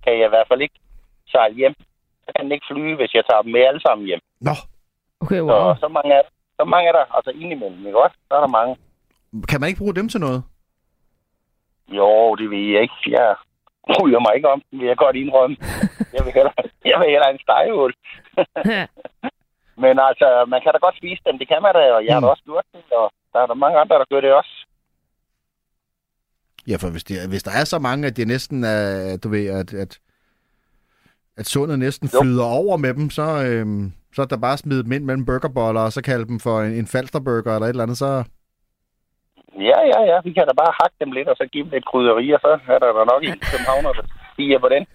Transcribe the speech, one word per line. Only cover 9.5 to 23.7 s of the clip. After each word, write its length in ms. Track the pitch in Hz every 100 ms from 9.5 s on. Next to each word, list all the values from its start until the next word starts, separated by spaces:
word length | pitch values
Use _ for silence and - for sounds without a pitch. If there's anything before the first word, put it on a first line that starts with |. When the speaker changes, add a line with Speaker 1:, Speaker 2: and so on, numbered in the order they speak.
| 147
Speaker 2:
man 80 | 143
ikke 100 | 190
bruge 160 | 202
dem 140 | 180 220
til 120 | 220
noget? 220 | 151 127 123 _ _ _ _ _ _ _ _ _ _ _ _ _ _
Speaker 1:
Jo, 460 | 98 101 107 113
det 160 | 107 110
ved 80 | 101 104
jeg 100 | 104
ikke. 120 | 117 - -
Jeg 300 | 120 120 101 _ _ _ _ - -
ryger 160 | 175 120
mig 120 | 117 113
ikke 120 | 151
om, 140 | 139 _
vil 160 | 135 123
jeg 100 | 123
godt 200 | 143 127
indrømme. 400 | 139 135 127 139 - - 196
Speaker 3:
<laughs> 280 | - 220
Speaker 1:
Jeg 100 | 127
vil 80 | 127
hellere, 220 | 127 135 - - _
jeg 140 | 240 208
vil 80 | 175
hellere 120 | 147 143
have 60 | 135
en 60 | -
stegeål. 460 | 113 - 214 135 - - - _ - 185 - 208 220 170
<laughs> 960 | _ - _ 254 _ _ _ _ -
Men 140 | 131 131 135
altså, 360 | 127 139 123 120
man 120 | 127
kan 100 | 156
da 60 | 151
godt 180 | 180 -
spise 260 | 175 180 -
dem, 120 | 135
det 100 | 135
kan 140 | 156
man 120 | 202
da, 180 | 170 139 117
og 80 | 110
jeg 80 |
har 60 | 123
da 60 | 120
Speaker 2:
Mm. 40 |
Speaker 1:
også 120 | 143
gjort 200 | - 156 -
det, 100 | 180 170
og 200 | 117 107 _ _
der 60 | 120
er 60 | 123
der 80 |
mange 240 | 120 139